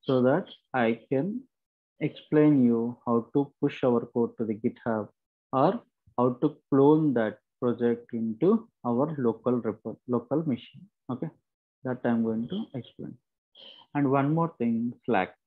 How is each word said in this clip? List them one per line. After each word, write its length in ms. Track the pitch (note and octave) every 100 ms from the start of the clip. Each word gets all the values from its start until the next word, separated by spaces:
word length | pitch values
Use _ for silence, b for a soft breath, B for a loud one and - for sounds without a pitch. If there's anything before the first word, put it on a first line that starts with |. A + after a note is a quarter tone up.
so 200 | - C3
that 240 | B2+ D#3 - - _
I 280 | B2+ A#2 A#2 _
can 340 | C3+ E3+ A#3+ - _ _ _ _ _
explain 680 | D3+ - - D3+ D3+ C#3+
you 320 | B2 A#2 A#2 A#2+
how 120 | - A#2 A#2
to 200 | C#3+ C#3 _
push 220 | C#3+ -
our 240 | C3 A#2 A#2+
code 220 | B2 A#2 -
to 60 |
the 100 | A2
GitHub 540 | A2 A#2 - - A2 G2 _ _ _ _
or 300 | C3 D3+ A#3 _ _ _ -
how 120 | B2 B2
to 140 | D3+ - _
clone 440 | C3+ C#3 D#3 D#3
that 240 | A#2+ A2 G#2 _ _
project 520 | B2 A#2+ A#2+ A#2 -
into 560 | A#2 A2+ G#2+ E3 A3 - _ B2
our 260 | A#2+ D3+ D3
local 420 | A#2 A2+ - B2
repo, 360 | A2 G2+ - - -
local 380 | A#2+ - C#3+ D#3+
machine. 400 | A#2+ - C3+ - _ -
Okay, 200 | - D#3+ _ _ _ _ _
that 160 | B2+ B2+
I'm 180 | B2 A#2
going 240 | A2+ A2+ A#2
to 200 | F#3+ A3+
explain. 420 | B2+ - - - - _ _ _ B B B B C#3+
And 160 | C#3+
one 200 | C#3 C#3
more 220 | D#3+ E3 -
thing, 360 | A#2 A2+ A#2+ A#2+
Slack. 300 | - G#2+ F#2 -